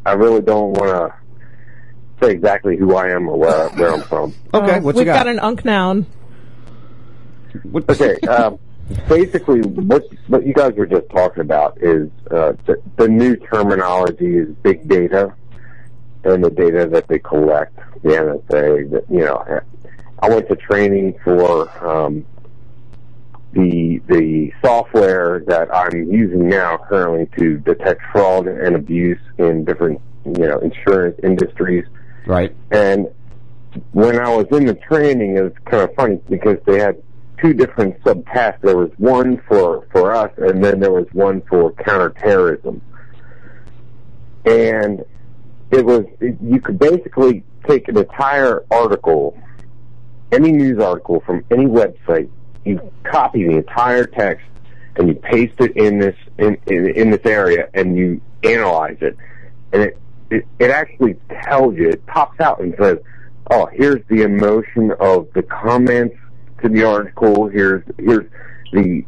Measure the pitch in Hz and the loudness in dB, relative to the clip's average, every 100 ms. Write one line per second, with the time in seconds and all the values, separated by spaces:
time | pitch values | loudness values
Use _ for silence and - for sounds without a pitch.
0 | 95 101 117 113 107 107 104 98 98 90 | 0 4 4 4 4 2 2 0 0 0
1 | 80 - - - - - - - - - | -2 -6 -16 -14 -14 -14 -14 -14 -14 -14
2 | - - 123 90 101 98 98 85 95 92 | -14 0 2 4 2 2 0 2 4 4
3 | 92 90 85 80 80 80 80 - 85 78 | 2 0 0 2 4 2 0 0 0 0
4 | - 78 76 - - 214 202 180 143 220 | -2 -4 -4 -8 -4 0 2 0 0 2
5 | 208 151 240 233 214 247 240 202 185 196 | 2 2 0 -2 -4 -2 -2 0 0 -2
6 | 180 - - - - - - - - - | -4 -10 -16 -16 -16 -16 -16 -16 -16 -16
7 | - - - - - - - 160 156 143 | -16 -14 -14 -14 -14 -14 -8 -4 0 2
8 | 131 - 113 120 110 101 - - - - | 2 0 0 2 2 -2 -12 -14 -10 -6
9 | - 160 185 175 - 120 - - 190 185 | 2 2 2 0 2 2 2 -2 2 2
10 | - - - 131 135 139 135 104 92 92 | 0 -10 -2 0 2 2 2 0 0 0
11 | - 95 90 87 76 78 73 - 85 80 | 0 0 0 0 0 0 0 0 2 2
12 | 76 - - 82 78 - - - - - | 0 -10 -4 0 0 0 -2 -4 -4 0
13 | 113 113 127 113 - 110 101 95 90 92 | 2 4 2 0 -2 -2 0 0 0 0
14 | 90 85 87 87 78 - 101 87 78 92 | 0 0 0 0 -2 0 0 0 2 2
15 | 87 95 98 - - - - - - - | 2 0 0 -4 -18 -16 -16 -16 -16 -14
16 | - - 92 92 85 78 85 85 85 82 | -14 -4 0 2 2 2 2 2 2 0
17 | - 78 - 76 76 73 76 - - - | 0 -4 0 2 4 2 0 -8 -16 -4
18 | 80 80 78 73 - 73 73 73 71 58 | 0 2 2 -2 -2 2 4 2 0 -4
19 | - 90 76 64 - 73 - - - - | -2 0 0 -2 -4 -6 -8 -14 -16 -16
20 | - - - 113 - 95 - 104 101 98 | -16 -2 2 2 2 -4 0 2 4 2
21 | 95 - 90 87 87 85 80 - 85 80 | 0 -2 2 4 4 2 -2 -6 -4 -2
22 | 76 76 73 - - - - - - - | -2 -4 -10 -14 -16 -16 -16 -16 -16 -16
23 | - - - - - 92 90 85 82 82 | -16 -16 -16 -16 -4 0 2 2 0 -2
24 | - 87 80 78 73 - 131 117 117 110 | 2 2 2 0 -2 0 2 2 2 4
25 | 98 92 85 90 78 85 82 90 90 85 | 4 4 0 0 2 2 2 0 0 -2
26 | 82 107 101 90 87 98 87 82 - 98 | 0 2 2 2 2 2 0 -2 -2 0
27 | 87 82 82 - 82 76 - - 95 87 | 2 0 -2 0 0 2 0 0 0 -2
28 | - 104 95 92 90 87 90 85 73 85 | 0 2 4 2 0 -2 0 0 0 0
29 | 87 87 - - 85 80 78 78 85 71 | 0 -2 -6 0 2 2 -2 0 -2 -2
30 | - - 69 87 80 73 82 - 98 95 | -10 -12 -6 -2 0 0 -4 -2 2 2
31 | 87 - 95 90 90 - 90 87 - - | 2 0 0 0 0 -2 -2 -2 -4 -12
32 | - - - 90 95 - - 107 101 98 | -16 -12 -2 0 -2 -6 -2 2 2 2
33 | - - - - - - - - - - | -2 -8 -16 -14 -14 -14 -14 -14 -4 2
34 | 117 120 120 113 101 147 131 98 - 156 | 4 4 2 0 2 4 4 0 0 2
35 | 147 127 104 95 92 - - 110 90 - | 4 2 2 0 0 -4 0 2 2 2
36 | 123 92 - 92 107 98 - 98 101 90 | 0 0 -4 -2 0 2 2 2 2 -2
37 | - - - - 165 123 123 - 98 - | -10 -16 -16 0 2 4 2 0 -2 0
38 | 127 92 - 120 113 98 98 92 85 - | 0 0 -2 0 0 2 2 2 0 0
39 | 113 127 127 123 - 104 87 80 - 92 | 2 4 2 -2 2 4 4 0 0 2
40 | 92 113 107 - 92 92 101 98 98 92 | 2 2 -2 0 0 4 2 4 2 2
41 | 87 90 98 95 - 90 82 80 104 98 | 0 0 0 0 0 2 2 0 -2 0
42 | 85 - 104 98 87 - - - - - | 0 0 2 4 2 0 -8 -12 -14 -16
43 | - - - - - - - - - - | -16 -16 -16 -16 -16 -16 -16 -16 -16 -16
44 | - - - - 113 113 113 110 104 98 | -16 -14 -14 -2 2 4 4 0 -2 -4
45 | - - - - - - - 131 120 120 | -10 -16 -16 -16 -16 -16 0 2 4 2
46 | 98 - 123 - 113 127 - 95 147 180 | 0 -4 -6 -4 0 0 0 2 2 2
47 | - - 131 107 - - - 135 - 107 | 0 2 2 2 -4 -6 0 0 2 0
48 | - - 135 143 131 104 - 117 113 101 | 0 0 0 2 2 0 0 2 2 2
49 | 82 78 71 - - - - - - - | 2 2 0 -4 -14 -16 -16 -16 -16 -14
50 | - - - 127 160 151 135 110 98 87 | -14 -14 0 2 4 4 4 2 0 0
51 | - 82 - 87 - 123 135 117 98 - | -2 -2 0 -4 0 2 4 4 2 0
52 | - 82 - - - - 101 95 - - | -2 0 -2 -10 -16 -8 -6 -6 -6 -12
53 | - 151 127 117 85 78 - 120 123 123 | -2 0 0 0 2 0 0 0 2 2
54 | - - 98 80 - - - - - - | 0 0 -2 -2 -10 -16 -14 -14 -6 0
55 | 87 - - 117 117 - 117 - 107 101 | 0 0 0 2 2 2 0 4 2 4
56 | 98 - - - 104 - - 90 90 - | 0 -2 -10 0 0 0 -2 0 2 2
57 | 113 104 113 107 92 85 - 95 92 90 | 4 4 2 2 2 2 0 -2 0 0
58 | 90 78 - - - 117 98 82 78 - | 0 -2 -8 -2 0 2 2 0 -2 -4
59 | 80 - - - - - - 101 104 - | -6 -6 -12 -16 -16 -14 -2 0 0 -2
60 | - - - 113 - - 123 147 156 - | -14 -14 -6 -4 -4 0 2 2 -2 0
61 | 123 90 - - - 139 127 87 82 - | 0 0 -10 -12 0 2 2 2 0 0
62 | - 165 139 - 156 - 90 - 101 82 | -2 -2 -2 0 0 0 -4 2 2 2
63 | - - - - - 117 82 - 143 131 | -4 -16 -14 -12 0 2 2 2 2 2
64 | - 110 104 101 104 107 107 120 110 - | 2 2 2 2 2 2 0 0 0 2
65 | 98 92 80 - - - 107 123 123 120 | 2 2 0 -4 -4 -4 0 2 4 2
66 | 117 - - - - - 117 110 110 104 | 0 -4 -16 -16 -16 -4 0 2 4 2
67 | 98 - 110 104 107 101 95 95 - - | -2 0 2 4 2 0 2 0 -4 -2
68 | 101 110 - - - - - 92 95 82 | 2 2 0 -12 -16 -16 -4 0 0 -2